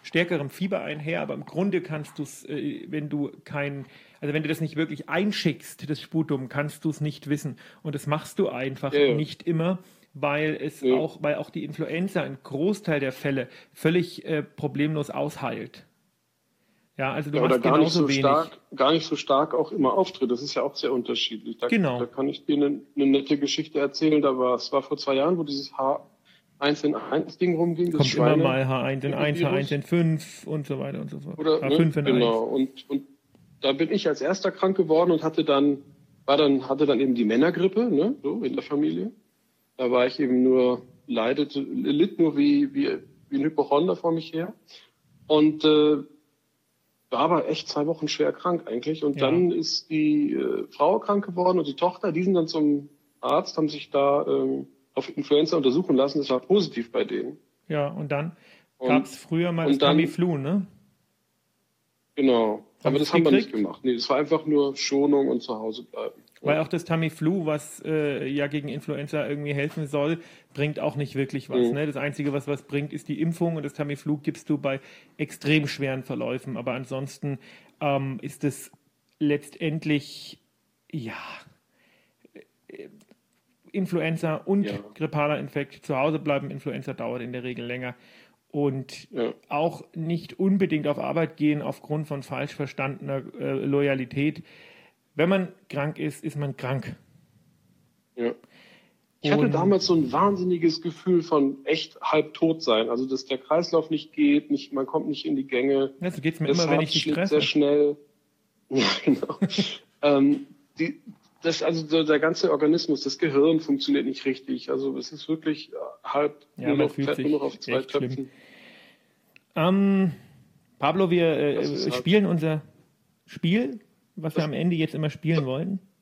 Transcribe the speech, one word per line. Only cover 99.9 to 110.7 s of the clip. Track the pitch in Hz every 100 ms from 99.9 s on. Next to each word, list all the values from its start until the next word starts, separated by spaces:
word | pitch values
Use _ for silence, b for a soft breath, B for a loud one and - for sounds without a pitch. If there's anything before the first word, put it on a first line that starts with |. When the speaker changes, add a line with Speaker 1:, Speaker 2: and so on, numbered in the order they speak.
Speaker 2:
ein | 165 131
wahnsinniges | 143 202 196 180 175 165 156
Gefühl | 175 - 185 175
von | 160 156 139 131
echt | - 160 - -
halb | - 156 151
tot | - 165 160
sein. | - 110 113
Also, | 120 131
dass | 131 -
der | 131
Kreislauf | - 156 170 165 160
nicht | 156 -
geht, | - 147 147 -
nicht, | 143 -
man | 139 131
kommt | 156 151
nicht | 143 156
in | 139
die | 135
Gänge. | 123 135 135 135 -
Speaker 1:
Ja, | 180
so | 175
geht's | 151 160
mir | 147
Speaker 2:
Das | 170
Speaker 1:
immer, | 165
wenn | 147
Speaker 2:
Herz | 160
Speaker 1:
ich |
dich | -
Speaker 2:
schlägt | 156 151
Speaker 1:
treffe. | 190
Speaker 2:
sehr | 151
schnell. | 143 151 143 147 147 147
<laughs> | _ _ _ _ _ _ _
Ja, | 131 104 -
genau. | - 131 - - 196 B B B _ _
Ähm, | 147 139 139 139 - - _